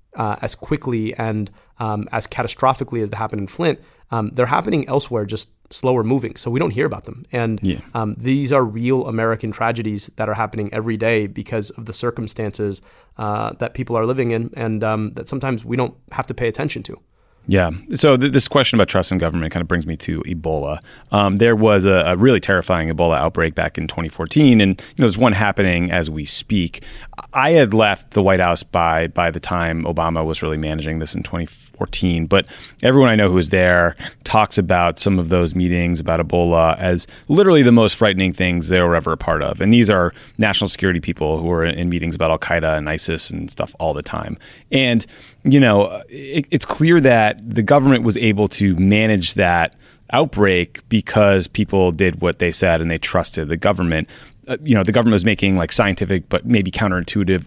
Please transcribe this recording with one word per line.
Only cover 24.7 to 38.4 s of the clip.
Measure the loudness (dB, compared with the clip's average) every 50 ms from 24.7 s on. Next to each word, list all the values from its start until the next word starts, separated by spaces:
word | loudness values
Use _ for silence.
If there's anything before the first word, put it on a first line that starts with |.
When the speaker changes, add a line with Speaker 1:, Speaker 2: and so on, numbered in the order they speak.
| 2 0 -6 -10 -2
Speaker 2:
you | 0
know, | 0 2
there's | 2 2
one | 2 2 2
happening | 2 0 0 0 0 0 0 0 0 -2 -2
as | -2 -2 -2 -4
we | -6 -8 -8
speak. | -8 -10 -12 -6 -4 -2 -2 -2 -2 -6 -10 -16 -18 -18 -18 -18 -18 -18 -18 -18 -8 -4
I | -2 2 4
had | 6 4 4 4 4
left | 4 4 2 2 -2 -6 -4
the | 0 2 4
White | 4 4 4
House | 4 2 2 0 -4
by, | -4 0 0 2 2 2 0 -2 -2
by | -2 -2 -2 -2
the | -2 -4
time | -6 -6 -4 -2 -2 -2 -4 -4 -4
Obama | -4 -4 -2 -2 -2 -2 -2 -2
was | -4 -4 -4
really | -4 -6 -4
managing | -4 -4 -6 -6 -6 -6 -6 -6 -6
this | -6 -8 -8
in | -8
twenty | -10 -8 -8 -8 -8 -10
fourteen, | -12 -18 -20 -20 _ -8 -8 -6 -4 -2 -2 0 0 0 0 0
but | 0 0 0 -2 -8 -20 -20 -20 -10 -2
everyone | 0 4 4 6 6 6
I | 4
know | 4 4 4
who | 4
was | 2 2 2
there | 2 2 4 4 4 4 4 2 0 -4 -10 -16 -16 _ _
talks | 0 2 2 2 2 2 -2
about | 0 2 2 2 2 2 0 -2
some | -2 0 0 0
of | 0 2
those | 2 2 2 0 0
meetings | 0 0 0 0 0 0 0 -2 -2
about | -2 -2 0 0 0
Ebola | 0 0 2 2 4 4 4 4 4 2 0
as | 0 -2 -2 -2 -4 -8 -16 -18 -4 0
literally | 2 4 6 6 6 6
the | 6 6 6
most | 6 6 4 2 2
frightening | 2 2 2 2 0 -2
things | -2 0